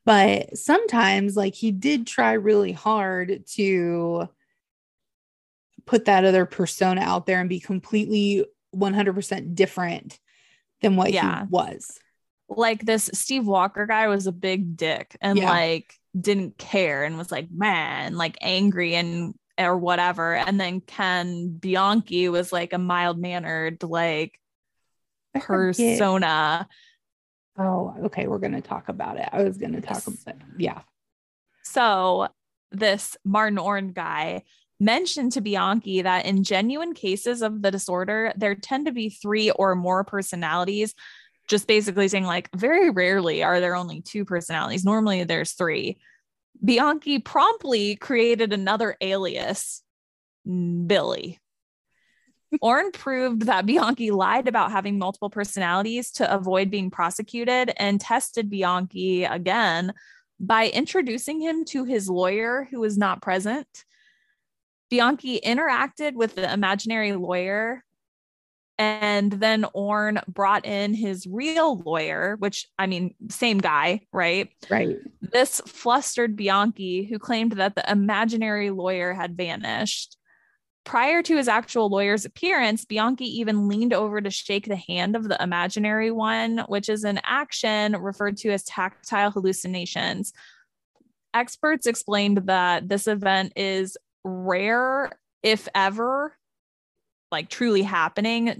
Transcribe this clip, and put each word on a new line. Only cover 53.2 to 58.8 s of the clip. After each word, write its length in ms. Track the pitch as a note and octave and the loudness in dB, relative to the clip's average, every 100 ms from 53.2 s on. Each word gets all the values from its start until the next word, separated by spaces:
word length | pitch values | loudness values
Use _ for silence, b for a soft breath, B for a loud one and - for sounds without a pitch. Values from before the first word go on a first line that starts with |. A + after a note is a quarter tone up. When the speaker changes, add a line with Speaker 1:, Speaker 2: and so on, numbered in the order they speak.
| B3+ A3+ | 0 0
Speaker 2:
that 220 | A3 F#3+ G3+ | 2 2 2
Bianchi 460 | D#4 A3 B3+ A3+ | 2 2 0 0
lied 360 | G3+ F#3+ A#3 B3+ | 2 2 2 2
about 240 | A3+ F#3+ | 2 2
having 280 | G#3 G3+ G3+ | 0 -2 -2
multiple 300 | F#3 - G#3 | -2 -4 -6
personalities 800 | G#3 G3+ G3 F3 F3+ G#3+ A#3+ A#3+ | -4 -4 -2 0 2 0 -4 -6
to 200 | - A3+ | -2 2
avoid 360 | G3 F#3 F#3 G3 | 2 2 2 2
being 220 | G3+ F#3 | 0 -4
prosecuted 800 | - E3+ - G#3+ A#3 A#3 B3 B3 - | -2 -2 -2 -8 -4 0 2 0 0
and 220 | G3+ G3+ | 0 0
tested 480 | - A#3+ - - G#3 | 0 0 0 -4 -4
Bianchi 720 | G3+ F3+ F3+ | 0 0 0